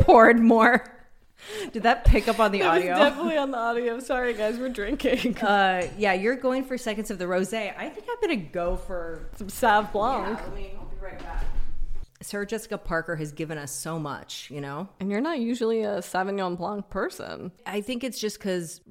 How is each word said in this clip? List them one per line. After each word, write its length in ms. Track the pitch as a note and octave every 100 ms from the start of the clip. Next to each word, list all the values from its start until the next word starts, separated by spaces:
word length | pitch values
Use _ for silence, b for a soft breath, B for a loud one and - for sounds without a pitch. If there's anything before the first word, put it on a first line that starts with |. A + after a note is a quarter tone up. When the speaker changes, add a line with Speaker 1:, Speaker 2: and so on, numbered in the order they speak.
Speaker 1:
poured 380 | - D4+ A3+ A#3
more. 440 | A3+ A3+ A3+ B3 - - - - _ _ B G#4+ F#4
Did 120 | A#3
that 200 | A3 B3
pick 220 | - - G#3
up 140 | G#3+
on 100 | G#3+
the 80 | G3
Speaker 2:
That 140 | F#3
was 80 | E3+
Speaker 1:
audio? 160 | F3+ F3
Speaker 2:
definitely 380 | C#4+ C#4 E4 D#4
on 160 | C#4
the 60 | C4
audio. 420 | A#3 A#3 A#3+ A#3
Sorry, 340 | C4 B3+ B3
guys, 240 | A3 G#3+ A#3
we're 100 | B3+
drinking. 680 | A#3+ G3+ C#4 B3+ B3 B3 G3+
Speaker 1:
Uh, 480 | G#3+ G3+ F#3+ F#3 E3 G3
yeah, 160 | G#3
you're 200 | F#3 G3+ C4
going 280 | C4 C4
for 120 | C4+ B3+
seconds 360 | - G#3 G#3
of 60 | G3
the 80 | F3+
rosé. 460 | F#3 F#3 A3 G3+ -
I 100 | A#3+
think 180 | G#4 G#4+
I'm 100 | A#4+
gonna 160 | A4 C4+
go 380 | D3+ F3+ F3 F3+
for 520 | - F3+ E3 D#3+ - -
Speaker 2:
Some 100 | F#3+
Sauv 460 | - A#3+ G#3 G#3
Blanc. 440 | G#3+ A3 B3+ F#3+ A3
Speaker 1:
Yeah, 80 |
let 100 | -
me, 180 | - - -
I'll 80 | -
be 100 | -
right 180 | F#3+ -
back. 240 | - - - - - - - - - _
Sarah 260 | - G3+ G3+
Jessica 320 | A3+ G#3+ G3
Parker 360 | - E3+ E3 E3
has 140 | D3+
given 260 | C#3+ D#3 D3+
us 120 | C#3+
so 280 | - D#3+ D#3+
much, 520 | D3 B2 - - -
you 100 | D3
know? 280 | C#3 C#3+ F#3+ -
Speaker 2:
And 100 | F#3
you're 100 | G3+
not 180 | D4 E4
usually 440 | A#3 A#3+ A3 A3+
a 160 | G#3+ G3+
Sauvignon 580 | - F3+ F#3+ G3 F#3 F3
Blanc 340 | F3+ G#3 G3
person. 600 | F#3+ C#4 - - D#2+ - - -
Speaker 1:
I 140 | G3+
think 220 | G3+ B3
it's 160 | B3+ -
just 220 | G#3+ G#3
'cause 400 | G3+ F3+ E3 - -